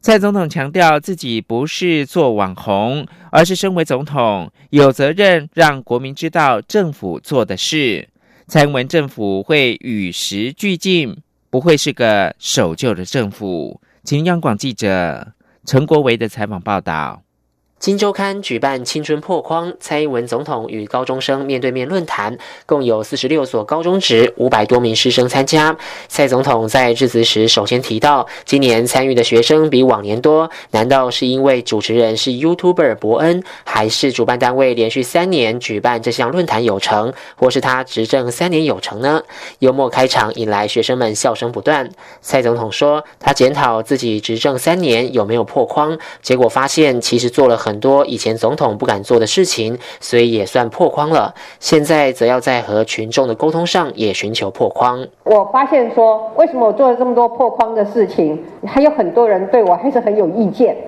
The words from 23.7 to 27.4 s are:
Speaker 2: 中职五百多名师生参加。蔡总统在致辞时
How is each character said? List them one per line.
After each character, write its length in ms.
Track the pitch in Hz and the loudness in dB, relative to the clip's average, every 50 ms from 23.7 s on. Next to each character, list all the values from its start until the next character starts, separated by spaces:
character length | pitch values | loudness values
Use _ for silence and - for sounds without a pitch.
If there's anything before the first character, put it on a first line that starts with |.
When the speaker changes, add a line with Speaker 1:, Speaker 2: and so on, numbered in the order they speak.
| 151 160 165 | -4 -2 0
Speaker 2:
中 180 | 175 185 196 | 0 0 0
职 320 | 185 - 120 113 117 127 - - | 0 2 4 4 4 4 2 0
五 100 | 123 127 | 0 2
百 160 | 120 110 107 | 2 2 2
多 160 | 107 123 123 | 2 2 2
名 160 | 123 117 110 | 2 2 0
师 140 | 110 - 131 | 0 0 0
生 180 | 117 127 123 123 | 2 2 0 2
参 160 | - 139 135 | 2 0 0
加。 320 | 135 165 156 151 156 156 156 - - - - - - | 2 2 2 2 2 0 -2 -8 -16 -16 -16 -16 -10
蔡 180 | - - 147 | 0 0 2
总 160 | 135 127 123 135 | 2 2 0 2
统 240 | 143 131 113 113 | 2 2 0 0
在 280 | 113 110 135 127 120 120 | 0 0 2 2 2 2
致 120 | 117 135 | 2 0
辞 160 | 123 - 117 117 | 0 2 2 2
时 240 | 113 - 107 | 2 2 2